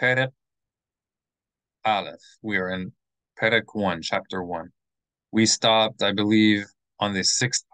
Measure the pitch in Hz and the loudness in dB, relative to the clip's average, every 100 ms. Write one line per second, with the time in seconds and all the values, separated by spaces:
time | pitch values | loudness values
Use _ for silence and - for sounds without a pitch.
0 | 127 127 131 - _ _ _ _ _ _ | 0 0 -2 -6 _ _ _ _ _ _
1 | _ _ _ _ _ _ _ _ 110 104 | _ _ _ _ _ _ _ _ -2 0
2 | 80 80 - _ 110 98 92 92 92 - | -2 -12 -20 _ -4 -2 -2 -4 -8 -14
3 | _ _ _ - 110 113 - 110 98 85 | _ _ _ -4 0 0 -2 -4 -2 -2
4 | 80 98 - 95 87 85 82 _ _ _ | -4 -6 -6 -8 -6 -8 -10 _ _ _
5 | _ _ _ 110 110 - 117 110 110 - | _ _ _ 2 2 2 2 4 2 0
6 | 101 101 104 107 107 104 101 _ _ - | -2 0 2 4 4 2 -2 _ _ -4
7 | 104 98 95 - 127 - - | -2 -2 -2 0 -2 -4 -8